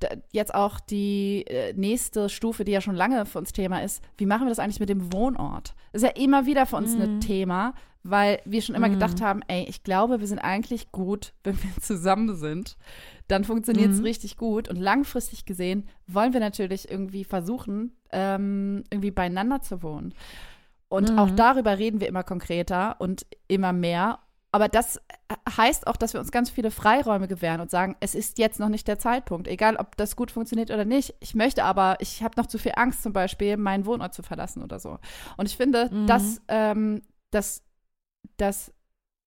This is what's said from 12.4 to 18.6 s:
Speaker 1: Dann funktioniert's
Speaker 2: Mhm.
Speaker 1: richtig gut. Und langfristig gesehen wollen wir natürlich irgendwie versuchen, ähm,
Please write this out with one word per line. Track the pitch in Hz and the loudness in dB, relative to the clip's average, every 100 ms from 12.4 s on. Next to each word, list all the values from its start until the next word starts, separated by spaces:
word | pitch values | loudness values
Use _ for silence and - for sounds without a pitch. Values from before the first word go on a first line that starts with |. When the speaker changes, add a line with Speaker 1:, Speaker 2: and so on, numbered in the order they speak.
| 151 165 233 - - - - - - | -4 -6 -8 -14 -20 -20 -20 -10 0
Speaker 1:
Dann | 196 202 | 2 2
funktioniert's | 226 220 214 202 196 | 0 2 4 6 4
Speaker 2:
Mhm. | |
Speaker 1:
richtig | 220 226 202 - | 0 -2 -8 -6
gut. | 226 214 233 | -2 -2 -2
Und | 180 | -2
langfristig | 196 247 285 247 - - - | 2 4 2 -2 -4 -8 -8
gesehen | 180 180 196 196 - - | -4 -2 -2 -4 -12 -4
wollen | 196 247 | 2 4
wir | 247 | 4
natürlich | 214 208 190 190 - | 0 -2 -4 -4 -6
irgendwie | 190 190 196 | -6 -6 -8
versuchen, | 190 185 170 254 - 202 240 - _ | -4 -4 -2 -4 -4 -6 -6 -10 _
ähm, | 185 196 196 202 196 | -2 0 0 0 0